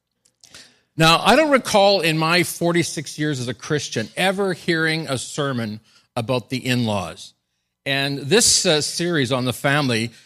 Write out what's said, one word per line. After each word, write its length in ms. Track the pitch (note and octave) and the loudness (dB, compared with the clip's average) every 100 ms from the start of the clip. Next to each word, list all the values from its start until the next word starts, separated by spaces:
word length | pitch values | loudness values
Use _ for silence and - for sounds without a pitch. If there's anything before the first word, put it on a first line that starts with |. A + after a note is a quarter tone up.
| _ _ _ _ - - - _ _ - | _ _ _ _ -20 -20 -20 _ _ 2
Now, 240 | D#3+ D#3+ | 4 4
I 160 | F#3 C4 | 4 4
don't 140 | D#4 | 4
recall 500 | C4+ - G#3 G3+ G3 | 2 2 4 4 4
in 160 | E3 D#3 | 0 0
my 260 | D#3+ F3 | 2 2
forty-six 720 | - - E3+ E3+ - E3 C3+ - | 0 -2 0 0 -2 -6 -10 -6
years 220 | D3+ C3 | -4 -4
as 80 | A#2+ | -6
a 60 | A#2 | -8
Christian 520 | - D3 - B2 G#2+ - | -4 -4 -4 -6 -6 -2
ever 380 | F#3 G3 G3 | -2 0 -2
hearing 540 | F3 - E3 D#3+ D#3+ D3 | -2 -2 0 0 -2 -4
a 100 | B2+ | -6
sermon 640 | - - C#3 B2 A2 G#2+ _ _ _ B2 | -6 -6 -4 -4 -6 -8 _ _ _ -8
about 360 | A2+ B2+ - | -2 -4 -4
the 120 | C3 | -6
in-laws. 720 | B2+ B2 A2+ G2+ E2+ F2 - _ _ _ _ _ C3+ | -2 0 0 -2 -4 -12 -18 _ _ _ _ _ -4
And 320 | C#3 C#3 C#3 | -2 -2 -4
this, 460 | C3+ G#3 - - F#3 | 0 2 4 2 2
uh, 160 | D3+ | 2
series 500 | C#3+ - E3+ D#3+ A#2+ | 0 -4 -2 0 0
on 140 | C3 B2+ | 0 -2
the 80 | |
family, 580 | - C#3+ D3 C3+ A2+ A#2 - | -2 0 2 2 0 -4 -10